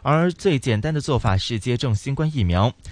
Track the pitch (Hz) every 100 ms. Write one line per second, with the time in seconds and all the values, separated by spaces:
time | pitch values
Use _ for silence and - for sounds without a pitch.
0 | 131 156 175 175 202 139 - 107 151 151
1 | - 127 117 95 - 113 123 120 135 107
2 | 139 139 156 151 90 87 113 - -